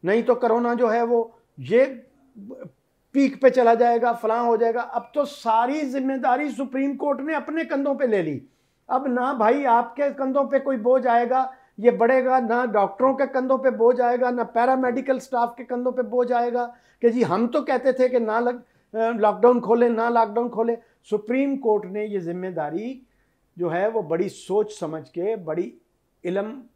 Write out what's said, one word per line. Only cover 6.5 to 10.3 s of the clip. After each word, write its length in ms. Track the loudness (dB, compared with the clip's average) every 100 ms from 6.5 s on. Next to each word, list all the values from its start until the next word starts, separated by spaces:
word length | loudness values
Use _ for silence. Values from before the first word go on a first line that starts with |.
सुप्रीम 440 | -6 -6 -2 -4 -2
कोर्ट 240 | -4 -4
ने 140 | -2
अपने 300 | -6 -4 -6
कंधों 300 | -4 -4 -2
पे 120 | -2 0
ले 160 | 0
ली। 180 | -2 -6 -12 _ _ _ _
अब 180 | -4 -2
ना 240 | -2 -2
भाई 300 | 2 2 2
आपके 460 | 4 2 2 -2 -4
कंधों 320 | -2 -2